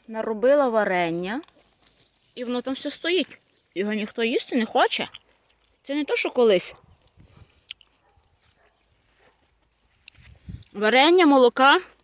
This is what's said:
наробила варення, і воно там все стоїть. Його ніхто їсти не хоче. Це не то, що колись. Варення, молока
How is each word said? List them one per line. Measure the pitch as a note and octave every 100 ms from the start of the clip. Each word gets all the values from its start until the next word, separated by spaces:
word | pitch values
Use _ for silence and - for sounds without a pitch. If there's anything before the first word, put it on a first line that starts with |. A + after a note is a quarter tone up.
| -
наробила | A3 A3 A3 A#3+ D4 C4
варення, | A3 G3 F3+ E3+ E3+ F3+ B3 - _ _ _ _ _ _ _ _
і | -
воно | A#3+ B3
там | B3+
все | C4+ C#4+
стоїть. | - E4 F4+ - - _ _ _
Його | E3 G3+
ніхто | G#3+ G#3 -
їсти | A3+ D4+ - C#4
не | A3+
хоче. | B3+ G4+ - - - _ _ _ _ _ _
Це | -
не | C#4+
то, | C#4+ A#4
що | -
колись. | - A#3 F3+ - - _ _ _ _ _ _ _ _ - - _ _ _ _ _ _ _ _ _ _ _ _ _ _ _ _ _ _ _ _ _ _ - _ - _ - - -
Варення, | G3+ G#3+ B3 D4+ F4+ D#4
молока | C#4 A#3+ - C4+ E4+ - _